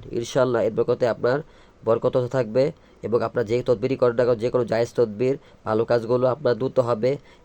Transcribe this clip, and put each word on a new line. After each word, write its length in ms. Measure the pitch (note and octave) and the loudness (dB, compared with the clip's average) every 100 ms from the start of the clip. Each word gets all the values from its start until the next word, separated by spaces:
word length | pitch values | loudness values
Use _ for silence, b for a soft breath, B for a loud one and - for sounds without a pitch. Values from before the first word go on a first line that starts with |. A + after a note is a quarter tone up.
| - | -4
ইনশাআল্লাহ 500 | - A#2 C3 B2+ A#2 | -8 -2 0 2 2
এর 120 | G#2 | 0
বরকতে 340 | G#2+ A#2 B2 A#2+ | 0 0 0 0
আপনার 320 | G#2 A#2 C#3 - b b b A2 | 0 0 -2 -4 b b b -2
বরকত 320 | A#2 B2+ C3 | 0 2 0
হতে 120 | A#2+ | 0
থাকবে 420 | C3 A2 B2+ D3 - b b | -2 0 0 0 -2 b b
এবং 200 | G#2 A2+ | -2 -2
আপনার 220 | A2+ B2 G#2+ | 0 -2 0
যে 180 | B2 | 0
তদবিরই 320 | B2+ A#2 B2+ C3 | 0 0 0 0
করেন 200 | B2 A#2 | 0 2
না 100 | B2 | 0
কেন, 100 | A#2 | 0
যে 140 | B2 | 0
কোনো 160 | B2+ A2 | -2 0
জায়েজ 240 | A2+ A#2 - | 0 0 0
তদবির, 420 | A2+ G#2 B2+ C#3+ b b A2 | 0 0 -2 -2 b b -2
ভালো 200 | A2 A2+ | 0 2
কাজগুলো 420 | A#2+ A2 B2 B2+ | 0 0 0 0
আপনার 280 | A#2 B2 A2+ | 0 0 0
দ্রুত 240 | C3 C3+ | -2 0
হবে 380 | A#2+ A2 B2 C#3+ b b | 0 2 0 -2 b b